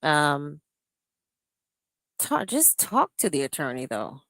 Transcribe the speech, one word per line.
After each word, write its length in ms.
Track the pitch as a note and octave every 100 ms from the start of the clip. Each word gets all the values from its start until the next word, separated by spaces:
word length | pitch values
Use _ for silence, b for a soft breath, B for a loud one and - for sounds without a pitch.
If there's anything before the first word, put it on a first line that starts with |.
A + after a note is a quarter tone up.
um, 580 | - D3+ D3 C#3+ D3 D3+ _ _ _ _ _ _ _ _ _ _ _ _ _ _ _ _
ta-, 260 | - D4
just 340 | F#3+ B3 D#4 -
talk 320 | - A3 D#4 _
to 120 | F3+
the 120 | D3
attorney, 440 | C3+ - C#3+ B2 B2+
though. 340 | A2 G#2+ C3+ _